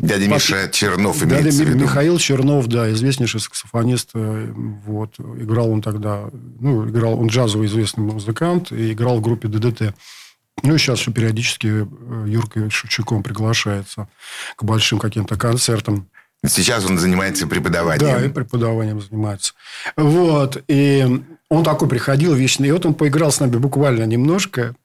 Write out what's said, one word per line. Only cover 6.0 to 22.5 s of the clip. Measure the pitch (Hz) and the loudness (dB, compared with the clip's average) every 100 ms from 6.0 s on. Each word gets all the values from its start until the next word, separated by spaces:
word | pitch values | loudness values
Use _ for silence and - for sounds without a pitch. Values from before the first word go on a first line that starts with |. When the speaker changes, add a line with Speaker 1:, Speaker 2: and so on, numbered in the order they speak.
| 107 101 104 123 123 - | -4 -6 -8 -14 -18 -4
Speaker 2:
ну, | 135 117 107 | 0 0 0
играл, | 117 113 117 | 0 0 2
он | 113 | 2
джазовый | 123 117 107 107 | 2 2 0 0
известный | 113 104 - 107 | 0 -2 -2 -4
музыкант, | 107 104 110 170 175 180 | -4 -6 -2 0 0 -2
и | 117 113 | -4 -4
играл | 107 123 120 | 0 0 0
в | |
группе | 110 117 110 | 0 -2 -2
Д | 107 | -2
Д | 120 | 0
Т. | 113 107 - - - - _ _ - | 0 -4 -6 -16 -20 -20 _ _ -2
Ну, | 131 | 2
и | 156 | 2
сейчас | 143 117 | 2 0
ещё | - | -2
периодически, | 113 110 110 120 - 110 107 101 | 0 0 0 -2 -2 -2 0 -2
э, | - 120 117 104 | -8 -12 -8 -2
Юркой | 113 110 110 107 | -2 -2 -2 -2
Шевчуком | - 113 - 104 107 | -4 -4 -4 -2 -2
приглашается | 98 101 110 117 104 101 95 - 101 _ - - - - | -2 -2 0 0 -2 -4 -6 -12 -14 _ -18 -14 -14 -6
к | |
большим | 107 110 - 104 | 0 2 2 0
каким-то | 113 110 101 104 | -2 -2 -4 -2
концертам. | 120 123 - 110 - 101 92 _ _ _ - | 0 0 0 0 -2 -4 -6 _ _ _ -2
Speaker 1:
Сейчас | - 95 117 95 | 0 0 0 0
он | 90 | 2
занимается | 90 92 95 - 78 | 2 2 0 -2 -2
преподаванием. | 82 82 85 85 78 147 123 | -2 0 0 2 2 2 2
Speaker 2:
Да, | 135 | 0
и | |
преподаванием | 147 120 120 117 113 110 107 | -4 -4 -2 0 0 -2 -6
занимается. | 98 110 107 98 - - - - - - | -6 -4 -4 -4 -8 -10 -18 -14 -8 0
Вот, | 147 170 170 147 135 - - | 4 4 4 2 0 -4 0
и | 139 143 139 131 131 - - - | 2 4 4 2 0 -4 -14 0
он | 170 | 2
такой | 165 147 160 | 2 2 0
приходил, | 113 135 139 170 131 | 0 0 2 4 2
вечный. | 131 | 2